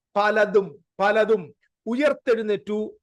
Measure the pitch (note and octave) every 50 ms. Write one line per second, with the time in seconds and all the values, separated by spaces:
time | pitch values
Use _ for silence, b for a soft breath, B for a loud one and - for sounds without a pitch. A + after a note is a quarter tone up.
0 | _ _ - G3+ G#3 G#3 G#3 G#3+ G#3 G3 F#3 G#3 G3 E3 C#3 - _ _ _ -
1 | F#3+ G#3 G#3 A3 G#3+ G3+ A3 G3 D#3+ - - _ _ _ _ _ _ A3 A#3+ B3
2 | D4 D4 C#4 - _ C4+ A3+ A3+ A3 G#3+ G#3 G3+ G#3 - G#3+ G#3+ G#3+ - - _